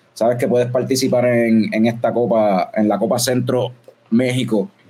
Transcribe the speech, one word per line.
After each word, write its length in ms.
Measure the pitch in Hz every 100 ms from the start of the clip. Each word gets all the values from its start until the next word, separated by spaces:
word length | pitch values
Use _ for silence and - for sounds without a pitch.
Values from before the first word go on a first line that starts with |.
| _
sabes 240 | - 113 123
que 120 | 131
puedes 200 | 120 120
participar 560 | 127 123 131 135 123 123
en, 460 | 117 117 113 101
en 140 | 107 113
esta 260 | 120 117
copa, 580 | 110 117 113 107 92 -
en 140 | - 104
la 100 | 101
Copa 200 | 113 123
Centro 520 | - 123 123 127 107 - - - _
México 580 | 113 127 127 113 107 98 _